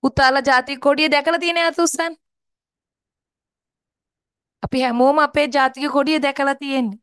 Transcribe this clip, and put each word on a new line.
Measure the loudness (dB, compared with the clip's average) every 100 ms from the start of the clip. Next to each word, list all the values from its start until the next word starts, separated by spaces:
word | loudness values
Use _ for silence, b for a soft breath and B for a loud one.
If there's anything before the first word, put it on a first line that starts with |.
උතාලා | -2 2 2 2
ජාතික | 2 0 0 -2
කොඩිය | 0 2 2
දැකලා | 2 0 -2
තියෙන | -2 0
අය | -2
අත | 0
උස්සන්න. | -2 -2 -6 -6 _ _ _ _ _ _ _ _ _ _ _ _ _ _ _ _ _ _ _ _ _ _ _ _
අපි | -6 -2
හැමෝම | -2 2 2 4
අපේ | 2 0 0
ජාතික | 2 0 0 -4
කොඩිය | -2 0 0
දැකලා | -2 -2 -2 -2
තියෙන්නේ. | -4 -4 -4 -6